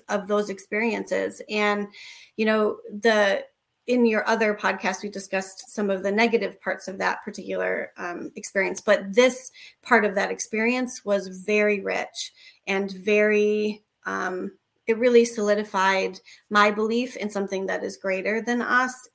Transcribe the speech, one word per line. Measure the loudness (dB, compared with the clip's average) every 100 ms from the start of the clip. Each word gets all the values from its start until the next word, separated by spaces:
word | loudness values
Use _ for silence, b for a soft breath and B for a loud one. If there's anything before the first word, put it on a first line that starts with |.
| -4
of | -6 -2
those | -2 0
experiences. | -4 -6 -2 -2 -2 -2 -2 0 0 0
And, | -2 0 0 -4 B B B B -2
you | 0
know, | 2 0 -2 -12 -2
the, | 2 4 2 0 -6 _ _ _ -2
in | 2 4
your | 2 0
other | 0 0
podcast, | 0 -2 -2 -2 -2
we | -4
discussed | -2 0 0 -2 -2 -2
some | -2 0
of | -2
the | -2
negative | 0 2 2 -2 -6
parts | -8 -2 -2
of | -2
that | -4 -4
particular, | -8 -12 -8 -6 -4 -4 -6 -10
um, | -12 -10 -12 -2
experience. | 0 0 0 0
But | 2 2 2
this | 4 6 6 4 B B B
part | 2 2
of | 4 0
that | -4
experience | 2 2 2 -2 0 0 0 0
was | -2 -2
very | -8 -2 0 2 0
rich | -4 -6 -6 -10 -12 b b b -6
and | -4 -4
very, | -6 0 2 4 4 2 0 -2 -6 _ _ -10
um, | -6 -6 -6 -10 -12 _ _ -4
it | 0
really | 6 6 6
solidified | 4 2 0 0 0 2 0 -2 -8 b b _
my | 4 4
belief | 2 0 0 0 -2
in | -2
something | -2 -2 -4 -4
that | -4
is | -4 -6
greater | -4 -4 -2 -2
than | -2 -2
us | 0 0 2 0 -2